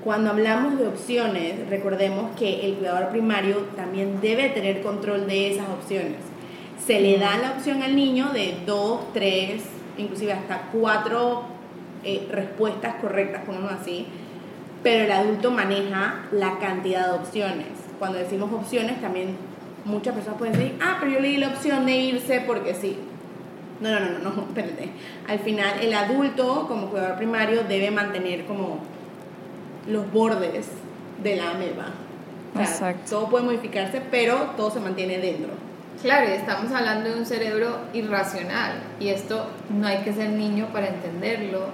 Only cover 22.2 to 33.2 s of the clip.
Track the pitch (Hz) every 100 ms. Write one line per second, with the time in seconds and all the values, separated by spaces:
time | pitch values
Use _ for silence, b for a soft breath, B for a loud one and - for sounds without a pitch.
22.2 | - 254 226 220 - 185 196 196 - -
23.2 | - - - - - - 220 214 185 170
24.2 | 180 202 196 233 170 165 180 B B B
25.2 | - 214 220 214 202 - 226 214 202 269
26.2 | 277 - 254 208 - 220 190 196 185 185
27.2 | 226 226 214 233 202 196 202 208 202 196
28.2 | 185 175 156 202 180 156 - - - -
29.2 | - - - - - - - 107 - 220
30.2 | 226 202 175 - - - - - - -
31.2 | 208 190 170 185 175 - - - - -
32.2 | - - - - 208 - 185 180 - 214